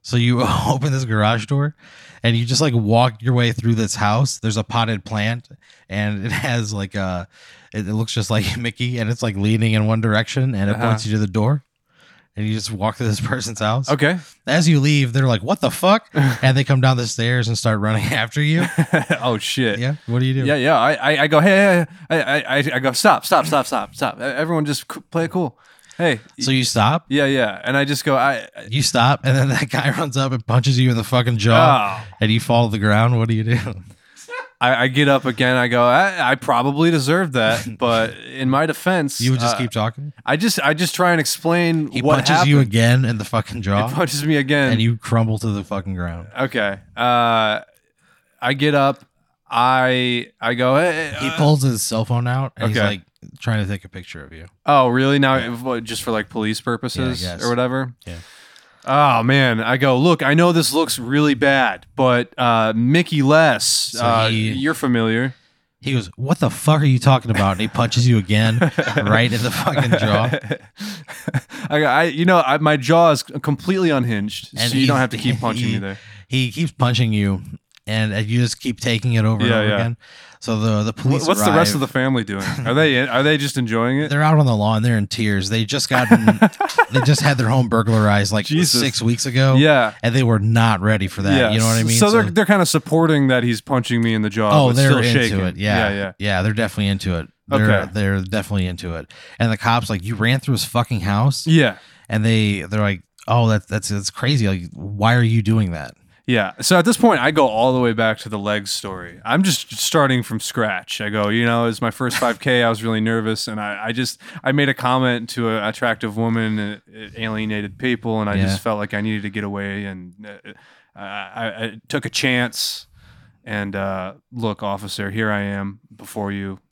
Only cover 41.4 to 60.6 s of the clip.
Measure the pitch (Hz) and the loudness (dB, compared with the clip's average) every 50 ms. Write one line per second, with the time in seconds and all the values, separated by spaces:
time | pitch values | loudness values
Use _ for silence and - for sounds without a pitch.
41.4 | - 165 170 175 175 165 165 160 151 - - 120 120 147 156 - - - 156 165 | -2 0 0 2 2 0 0 0 -2 -4 -4 -2 2 2 2 2 4 2 4 4
42.4 | - 143 143 143 135 101 98 117 113 117 123 131 131 113 117 107 101 - - 113 | 4 6 6 4 4 4 2 2 4 4 4 4 2 0 -2 -4 -6 -2 -2 -4
43.4 | 107 - - 123 98 98 101 101 107 120 131 156 180 139 - 143 147 156 151 147 | -2 -4 -8 -6 -2 0 0 0 0 0 -2 -2 -2 -2 -2 -4 -2 0 2 2
44.4 | 135 131 147 147 139 131 120 110 113 117 117 110 - - 120 117 113 110 110 104 | 2 2 2 2 2 2 2 2 2 0 0 -2 -2 0 0 2 2 0 -2 -2
45.4 | 113 113 101 101 95 - 104 98 90 98 95 90 87 85 82 85 85 - - 123 | -2 -2 -2 -4 -4 -6 -8 -8 -6 -6 -6 -6 -6 -6 -8 -10 -14 -12 -6 -4
46.4 | 131 127 - 120 104 101 98 98 - - - 107 120 123 120 120 120 117 113 113 | -4 -2 0 0 0 0 -4 -6 -14 -16 -6 -2 0 2 2 2 2 2 2 2
47.4 | 110 107 107 - - _ _ _ _ _ _ _ _ _ _ _ _ _ _ _ | 2 0 -2 -4 -6 _ _ _ _ _ _ _ _ _ _ _ _ _ _ _
48.4 | - 123 139 135 147 151 143 143 139 139 139 - - _ _ _ _ _ _ _ | -4 -4 -2 0 0 2 2 4 2 2 0 -4 -12 _ _ _ _ _ _ _
49.4 | _ _ 123 117 120 127 131 131 127 127 127 127 123 123 123 120 113 - _ _ | _ _ 0 2 2 4 4 2 2 2 2 0 0 0 -2 -4 -6 -8 _ _
50.4 | - 117 123 120 127 127 135 143 170 180 156 156 160 147 - - 139 135 - - | -4 -4 0 0 2 2 2 2 2 0 -2 -2 -6 -6 -6 -6 -6 -6 -2 2
51.4 | 156 147 151 143 131 135 120 104 - - 113 110 110 - 123 120 120 123 123 131 | 4 4 4 4 2 0 0 -2 -4 -4 -4 -4 -2 0 -2 -2 0 -2 -2 -2
52.4 | 135 123 _ - - 113 107 117 104 104 104 92 - _ _ _ - - - - | -4 -6 _ -4 -4 -2 0 0 0 0 -2 -4 -10 _ _ _ -20 -20 -20 -10
53.4 | - 120 113 107 101 95 104 92 - 92 - 95 85 - - 82 69 - 82 80 | -6 -4 -2 -2 -2 -4 -6 -8 -10 -16 -18 -18 -18 -16 -18 -18 -18 -18 -20 -20
54.4 | 82 - _ _ _ - 147 139 127 123 120 127 131 135 143 143 139 135 131 131 | -20 -20 _ _ _ 4 4 6 6 4 4 2 4 4 4 4 4 4 2 2
55.4 | 117 117 120 117 123 131 123 117 117 110 113 107 - 123 113 107 104 - - 117 | 0 -4 -6 -6 -6 -4 -4 -4 -6 -8 -8 -8 -4 -4 -2 -4 -4 -6 -6 -4
56.4 | 107 107 110 - - 120 117 110 - 120 - - 131 127 123 113 90 90 85 78 | -4 -2 -4 -4 -4 -4 -4 -4 -4 -6 -4 -4 -4 -4 -4 -4 -6 -8 -6 -4
57.4 | - 120 120 120 127 123 131 131 135 127 120 _ _ 104 87 82 90 - - - | -4 -2 0 0 0 -2 -2 -4 -4 -6 -10 _ _ -16 -16 -14 -16 -20 -20 -20
58.4 | - - - - _ _ _ _ - 135 135 143 147 139 123 113 113 123 135 139 | -20 -20 -20 -20 _ _ _ _ -4 0 2 4 4 4 4 4 2 4 4 4
59.4 | 135 123 117 110 110 113 127 131 139 139 127 127 143 180 170 - - 135 147 165 | 4 2 2 0 0 0 0 2 2 2 2 4 4 2 2 2 2 2 4 4
60.4 | 170 175 170 165 | 4 4 4 2